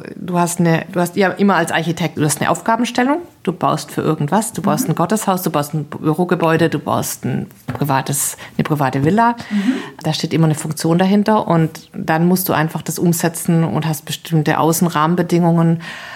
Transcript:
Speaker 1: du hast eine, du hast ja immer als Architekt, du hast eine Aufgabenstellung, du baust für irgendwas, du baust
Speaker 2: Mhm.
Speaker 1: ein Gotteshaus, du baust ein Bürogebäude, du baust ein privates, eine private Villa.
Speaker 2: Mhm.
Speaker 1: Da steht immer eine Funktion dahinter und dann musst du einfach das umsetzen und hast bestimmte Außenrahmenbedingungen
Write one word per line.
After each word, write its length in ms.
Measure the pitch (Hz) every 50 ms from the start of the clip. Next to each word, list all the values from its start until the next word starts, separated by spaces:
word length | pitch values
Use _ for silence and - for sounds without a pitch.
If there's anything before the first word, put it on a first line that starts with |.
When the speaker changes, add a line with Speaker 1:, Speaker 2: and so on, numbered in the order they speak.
| - - -
Speaker 1:
du 240 | - - 175 180 170
hast 200 | 175 165 - -
eine, 260 | 170 170 165 156 - -
du 80 | - 180
hast 140 | 175 165 -
ja 120 | 196 196 180
immer 260 | 180 - 202 202 190
als 140 | 160 170 -
Architekt, 460 | - 156 160 170 170 - 175 151 -
du 60 | - 151
hast 160 | 147 143 -
eine 100 | - -
Aufgabenstellung, 680 | 175 - - - - 226 240 233 240 - 247 262 294 349 349 - - _ -
du 80 | -
baust 400 | 165 - - 143 143 143 - -
für 100 | - -
irgendwas, 520 | - 156 156 - 147 143 180 208 - - -
du 80 | - 165
baust 220 | 135 147 156 -
Speaker 2:
Mhm. 80 | - 151
Speaker 1:
ein 20 |
Gotteshaus, 480 | - 165 170 - 214 - 208 185 180 185
du 60 | 170
baust 220 | 160 147 143 147 -
ein 80 | 156 147
Bürogebäude, 840 | - - - - 156 151 180 180 180 185 170 170 160 165 160 165 160
du 100 | 156 143
baust 460 | - - 120 117 - - - - -
ein 220 | 123 131 123 123 - - - - - -
privates, 640 | - 143 143 135 135 135 - 139 - - - - - - - -
eine 60 | - 147
private 400 | - 156 143 143 131 123 135 139
Villa. 320 | 156 190 220 226 240 233 233 - -
Speaker 2:
Mhm. 220 | 208 202 190 240 269 294 - - - -
Speaker 1:
Da 120 | - 156 156
steht 200 | - - 160 -
immer 120 | 156 165
eine 100 | 160 151
Funktion 420 | 147 - 156 156 - - 160 165
dahinter 500 | 175 185 185 196 208 202 - 214 - -
und 420 | - 170 165 160 156 - - - - -
dann 320 | - - 165 160 160 170
musst 240 | 175 185 180 - -
du 40 | -
einfach 280 | 147 156 156 - 165
das 160 | - - 160
umsetzen 680 | - - 175 165 - - 165 170 - - - 170 165 165
und 220 | 160 - 151 156
hast 200 | 160 151 - -
bestimmte 520 | 160 151 - - - 165 156 147 156 151
Außenrahmenbedingungen 1200 | - 135 160 165 165 180 165 - 156 151 160 175 180 185 165 175 170 175 170 165 170 165 165 165 165 - - - - - - -